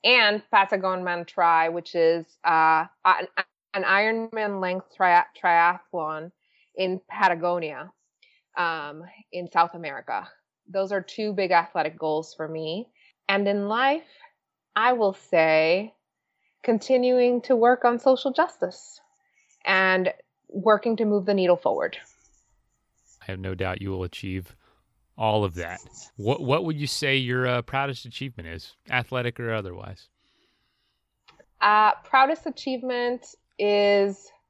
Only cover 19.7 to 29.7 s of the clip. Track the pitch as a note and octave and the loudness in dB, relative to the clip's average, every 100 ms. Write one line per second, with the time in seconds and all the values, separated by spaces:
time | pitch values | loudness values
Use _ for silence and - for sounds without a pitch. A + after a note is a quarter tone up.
19.7 | F#3+ F#3+ F#3 F#3 - _ _ _ G#3 G#3 | 0 2 2 0 -6 _ _ _ -2 2
20.7 | G#3 A#3 A3 G#3+ G#3 F#3+ G3+ F3+ F3 - | 2 2 -2 0 0 0 0 2 2 0
21.7 | C#2+ D#2+ - - _ _ _ _ _ _ | -2 -4 -8 -20 _ _ _ _ _ _
22.7 | _ _ _ _ _ - F#2+ F#2+ F#2 F#2 | _ _ _ _ _ -14 -10 -8 -6 -6
23.7 | F#2 G2 F#2 F2+ - G2 F#2 F2 - _ | -6 -8 -6 -8 -10 -8 -8 -10 -20 _
24.7 | _ _ _ _ - A2 G#2+ G2+ F2 E2 | _ _ _ _ -4 0 0 0 -4 -10
25.7 | F2+ - - - - G#2 C3 B2+ D3+ F3 | -12 -18 -20 -20 -6 -4 -2 0 -2 -2
26.7 | D3+ C#3+ - C#3+ C3+ B2 B2+ B2+ B2 A#2+ | -6 -6 -4 -2 -2 -2 -2 0 -2 -2
27.7 | C3+ C#3 B2+ A#2+ - C3+ - D#2+ E2 - | -4 -4 -8 -14 -12 -12 -12 -14 -14 -16
28.7 | _ - B2+ A2+ B2+ A#2+ - A#2 A2 G2 | _ -4 -4 -2 -4 -4 -6 -6 -6 -6